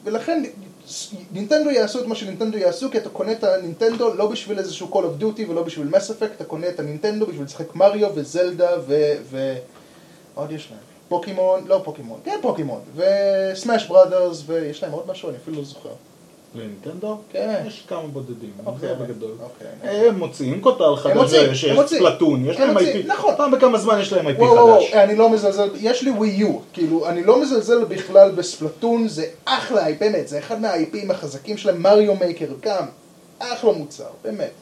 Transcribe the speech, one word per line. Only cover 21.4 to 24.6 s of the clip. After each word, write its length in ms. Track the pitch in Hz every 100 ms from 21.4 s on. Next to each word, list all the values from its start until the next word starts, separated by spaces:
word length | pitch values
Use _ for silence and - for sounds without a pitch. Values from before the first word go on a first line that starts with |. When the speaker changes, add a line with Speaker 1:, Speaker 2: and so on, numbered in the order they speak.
| 139 131
Speaker 2:
שיש 140 | 151
Speaker 1:
הם 60 | 240
מוציאים. 280 | 294 320
Speaker 2:
ספלטון, 420 | 185 - 165 135 131
יש 120 | 175
Speaker 1:
הם 40 |
Speaker 2:
להם 120 | 269
Speaker 1:
מוציאים, 220 | 202 185 202
Speaker 2:
איי 80 |
פי. 60 | 311
Speaker 1:
נכון. 240 | 415 415 -
Speaker 2:
פעם 140 | 285
בכמה 260 | 254 254 220
זמן 220 | 196 214
יש 140 | 196
להם 140 | 185 160
איי 80 | 139
פי 60 |
Speaker 1:
וואו, 120 | 240
וואו, 260 | 240